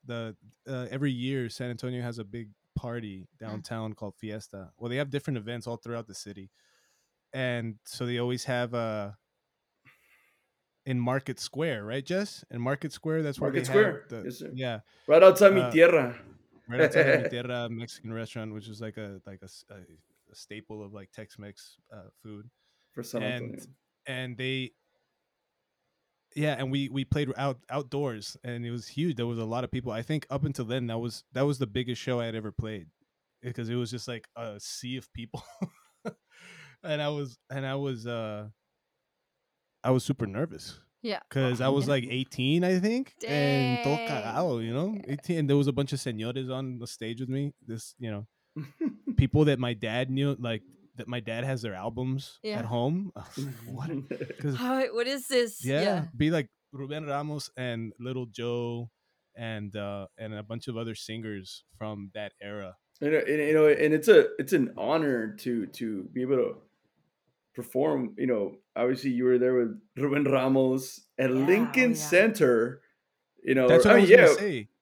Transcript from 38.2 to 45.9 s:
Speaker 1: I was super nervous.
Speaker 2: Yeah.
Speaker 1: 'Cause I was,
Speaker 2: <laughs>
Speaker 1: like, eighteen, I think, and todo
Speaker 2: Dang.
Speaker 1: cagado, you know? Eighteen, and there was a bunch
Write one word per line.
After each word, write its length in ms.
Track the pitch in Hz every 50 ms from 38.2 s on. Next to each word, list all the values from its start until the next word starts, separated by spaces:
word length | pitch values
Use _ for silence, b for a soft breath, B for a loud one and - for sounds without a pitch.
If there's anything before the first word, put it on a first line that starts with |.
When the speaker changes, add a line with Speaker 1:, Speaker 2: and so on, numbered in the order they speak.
| 113 107 107 104 107 107 107 _ _ _ _ _ _ _ _ _ _ _ _ _ _ _ _ _ _ _ _ _ _ _ _ _ -
Speaker 1:
I 80 | 127
was 140 | 131 131 -
super 220 | - 135 - 117
nervous. 540 | 101 95 110 151 165 - - - - - - _ _ _ _ -
Speaker 2:
Yeah. 180 | 233 208 - - _
Speaker 1:
'Cause 300 | - 139 135 127 123 113
I 80 | 127 131
was, 200 | 139 139 135 135
Speaker 2:
<laughs> 0 |
Speaker 1:
like, 160 | 143 135 127 131
eighteen, 540 | 120 127 131 - - - 127 131 151 170 180
I 140 | 180 185 180
think, 380 | 180 214 233 254 269 - _ _ -
and 560 | - 143 147 143 139 139 139 135 127 123 120 -
todo 160 | 139 147 143
Speaker 2:
Dang. 80 | -
Speaker 1:
cagado, 580 | - 151 123 104 113 110 135 175 175 127 117 113
you 80 | 113 117
know? 240 | 135 165 196 220 202 - -
Eighteen, 300 | 139 143 - - 175 165
and 100 | 151 139
there 60 | 139
was 100 | 143 143
a 60 | 139 135
bunch 200 | 131 143 135